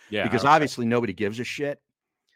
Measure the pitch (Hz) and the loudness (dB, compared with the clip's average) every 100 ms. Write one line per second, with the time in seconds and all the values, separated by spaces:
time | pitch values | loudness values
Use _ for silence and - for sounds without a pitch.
0 | - 104 95 120 139 156 143 - 120 120 | -8 -4 0 2 4 4 4 -2 0 0
1 | 117 92 104 113 120 - 143 143 _ _ | 0 -4 -4 -4 -10 -6 -8 -8 _ _
2 | _ _ _ | _ _ _